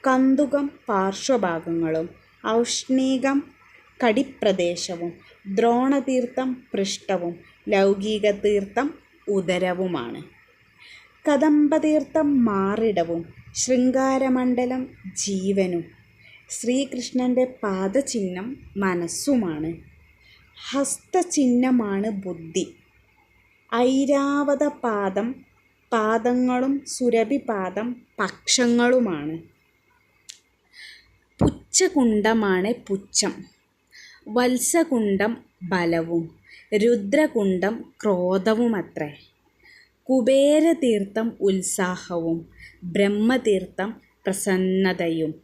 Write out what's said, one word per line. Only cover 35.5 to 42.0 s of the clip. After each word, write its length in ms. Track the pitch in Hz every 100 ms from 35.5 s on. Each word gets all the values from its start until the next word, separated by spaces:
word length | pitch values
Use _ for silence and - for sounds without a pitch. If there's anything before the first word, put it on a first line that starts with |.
| _
ബലവും 600 | 180 185 170 165 165 170 165 - - - -
രുദ്രകുണ്ഡം 1040 | 214 226 240 202 285 302 233 196 185 190 226 - _
ക്രോധവുമത്രേ. 1120 | 214 180 180 190 202 220 240 208 165 - 151 143 - _ _ _ - - _ _ -
കുബേരതീർത്ഥം 1200 | 262 226 269 285 302 320 330 262 208 196 220 226 -
ഉത്സാഹവും 960 | 202 190 180 - 180 180